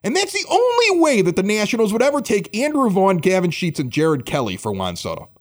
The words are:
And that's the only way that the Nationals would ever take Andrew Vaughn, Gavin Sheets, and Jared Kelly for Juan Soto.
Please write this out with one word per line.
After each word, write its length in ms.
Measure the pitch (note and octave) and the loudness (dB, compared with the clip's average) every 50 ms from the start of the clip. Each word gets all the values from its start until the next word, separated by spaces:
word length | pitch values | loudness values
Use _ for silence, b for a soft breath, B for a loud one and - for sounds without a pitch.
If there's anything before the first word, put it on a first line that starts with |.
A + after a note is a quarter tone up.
| - | -4
And 120 | G3+ C4 | -2 -2
that's 160 | F#4 G4+ - - | -2 -2 -2 -4
the 120 | G4+ E4+ - | -8 -4 0
only 520 | E4 G4 A#4+ B4 A#4+ A#4+ A#4+ G#4+ F#4+ F4 D#4+ | 0 2 2 2 2 2 2 2 4 4 4
way 180 | D#4 C4+ G#3+ | 4 4 4
that 140 | F3 F3 E3 | 2 2 2
the 80 | G3 F#3+ | 0 0
Nationals 500 | G3+ G#3 G#3+ G#3 F#3+ - A3+ A3+ G#3 G3+ | 0 0 0 0 -2 0 0 0 0 2
would 80 | A3+ | 2
ever 200 | B3 C#4 C#4+ C#4+ | 2 2 2 0
take 340 | A#3 - A#3 G3+ - - - G#3 | -2 0 -2 -2 -2 -4 -4 -2
Andrew 320 | C4 D4+ D4+ C#4+ C4+ A#3 | -2 0 2 2 2 2
Vaughn, 280 | F3+ G3 F#3+ G3 F#3+ E3+ | 2 2 4 4 2 2
Gavin 340 | C#3+ F#3+ F#3 F#3 F3+ F3 | 2 2 2 2 0 0
Sheets, 280 | D3+ - - E3+ D3 - | -2 -2 -4 -4 -2 -4
and 120 | D3 B2+ | -6 -4
Jared 340 | A2+ C#3+ D3+ D#3+ D#3 C#3 A#2+ | -2 0 2 2 0 0 -2
Kelly 320 | - - D3 B2+ G#2 F#2 F#2 | -4 -4 -2 -2 -2 -6 -6
for 140 | - A2 | -6 -6
Juan 240 | G#2 F#2+ F#2+ F#2 F2 | -4 -2 -4 -4 -6
Soto. 340 | F2 - F2 E2 - - _ _ _ | -6 -8 -8 -8 -8 -12 _ _ _